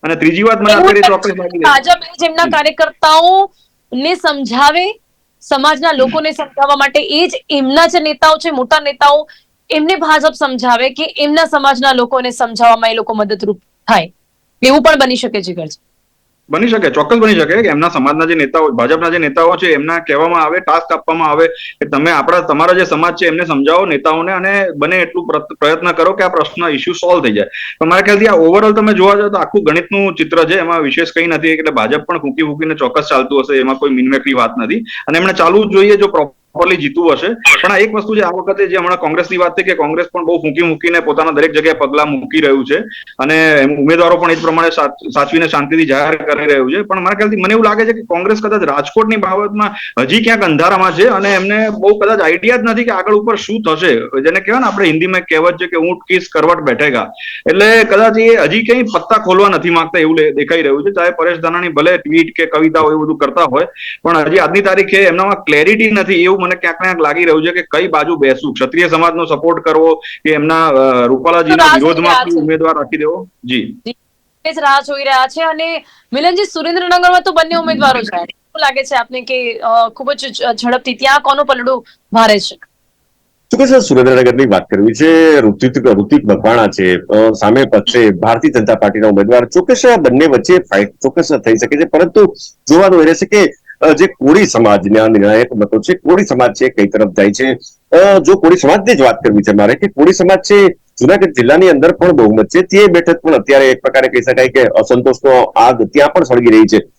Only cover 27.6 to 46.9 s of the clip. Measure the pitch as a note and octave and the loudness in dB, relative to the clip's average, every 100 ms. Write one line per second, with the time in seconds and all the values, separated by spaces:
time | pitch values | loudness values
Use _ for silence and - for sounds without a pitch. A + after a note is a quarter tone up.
27.6 | - - D#3+ F3+ G3 G3+ A3 F#3+ E3 F#3+ | -14 -6 0 0 2 2 2 4 4 4
28.6 | G#3+ G#3+ G#3+ G#3+ F#3+ G3+ G#3 G3+ E3 G#3 | 2 2 0 2 2 2 0 -4 -2 -2
29.6 | D3+ D#3 F3 G3+ G3 D3+ D#3 E3+ D#3 F#3+ | 0 -2 -4 -4 -4 -4 -2 0 0 0
30.6 | E3+ E3+ D3 C3+ E3 - E3+ D#3 D#3+ D#3 | -2 -2 -2 -2 -4 -2 -2 -2 -2 -2
31.6 | D#3 C3+ A2 D3 - E3+ D3 C3 D#3 D3 | -2 -2 -2 -4 -4 -6 -6 -4 -6 -4
32.6 | D#3 D#3 B2+ D3+ D3 C#3 B2+ C#3 B2+ C#3 | -6 -4 -4 -4 -2 -2 0 -2 -2 -2
33.6 | C3 C3+ C#3+ C3 B2+ C#3 C3+ C3 A#2 A#2+ | -2 -2 -2 0 0 -2 -2 -2 -2 -4
34.6 | A2+ G3 A3+ - - D#3+ F#3 F#3 E3 G3 | -4 -4 -6 -14 -4 -2 -2 0 2 2
35.6 | G#3+ F#3+ G3+ G3+ G3+ F3 C#3+ _ _ - | 2 2 4 4 2 0 -4 _ _ -4
36.6 | F3 F3+ C#3+ C#3 E3+ C3 F3+ A#3 - - | -2 0 -2 -2 0 0 -2 -4 -2 0
37.6 | F#3+ G3 G#3+ G#3+ G#3 G#3+ F#3 F#3 F#3+ G3+ | 0 0 0 -2 -4 -2 -2 -4 -6 -2
38.6 | G3 F#3+ F3 F3+ E3 D#3+ F3 F#3 F3 E3+ | -2 -2 -2 -4 -4 -4 -4 -2 -2 -2
39.6 | F#3 F3 D3 D#3+ F3 F3+ E3+ E3+ D#3 C#3 | -4 -2 -2 -4 -6 -6 -4 -2 -4 -2
40.6 | E3+ D3+ F3 E3+ E3 D3 D#3+ C#3+ D#3+ D3+ | -2 -2 -2 -2 -2 -2 -2 0 0 0
41.6 | D#3 D#3+ C#3+ C#3+ D3+ C#3 C3+ D#3 D3 C3+ | -2 -2 -2 -2 -2 -4 -4 -2 0 0
42.6 | C3 D3+ A3+ - - - C3+ D#3+ D#3+ D3+ | 0 -4 -6 -16 -20 -8 -2 2 2 2
43.6 | C3+ D3 C#3+ E3 E3+ E3+ E3+ E3 E3 D#3+ | 2 0 0 2 2 2 0 -2 -2 0
44.6 | E3 D#3+ C#3+ - - D3 C#3 E3 E3 D#3+ | -2 -2 -4 -6 -8 -4 -2 -2 -2 -2
45.6 | C#3 D#3+ D#3 C3+ D3 D#3 D3+ D3 D3+ C#3 | -2 -2 0 0 0 -4 -4 -4 0 0
46.6 | B2+ E3+ G#3 | 0 -4 -4